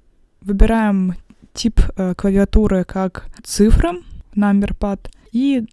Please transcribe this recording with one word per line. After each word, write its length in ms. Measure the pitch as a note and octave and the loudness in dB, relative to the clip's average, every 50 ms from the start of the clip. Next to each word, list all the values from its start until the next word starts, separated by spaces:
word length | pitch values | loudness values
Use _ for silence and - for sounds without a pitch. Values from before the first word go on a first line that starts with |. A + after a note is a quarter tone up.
| _ _ _ _ _ _ _ _ | _ _ _ _ _ _ _ _
Выбираем 720 | - F#3+ G3+ G3 A3 A3 A3+ A3+ G#3+ G#3 G3+ F#3+ F#3 F#3 F3 - - _ _ _ _ - | -8 -2 2 4 4 4 4 2 2 2 0 0 0 -2 -4 -8 -12 _ _ _ _ -20
тип, 260 | - - - A3+ - - - - - - | -8 -4 -4 -2 2 2 2 2 0 -4
э, 160 | F#3+ F#3 F3+ | -4 -4 -4
клавиатуры 720 | - - G3+ F#3+ G3 G3 - - A3 G#3+ G3+ G3 F#3 F3+ | -2 -2 0 2 2 2 2 2 2 2 2 0 0 -2
как 440 | - - G3 F#3+ F#3 - - - - - - | -4 -4 -4 -4 -4 -6 -10 -14 -16 -16 -16
цифры, 600 | - - - - G3+ A3+ A3+ - - E4+ F4 F4+ - - - - - _ - | -14 -6 0 2 4 4 4 4 2 2 -2 -6 -12 -16 -20 -20 -16 _ -4
number 400 | G3+ G#3 G3+ G3+ G3+ G3+ - F#3 - | -2 0 2 2 0 0 -2 -4 -4
pad, 320 | - G3+ G3 - - - - _ _ _ | -4 -6 -6 -6 -10 -16 -20 _ _ _
и 360 | - A#3 C4+ C#4 C#4 B3 A3 - | -4 -2 0 0 0 -2 -4 -6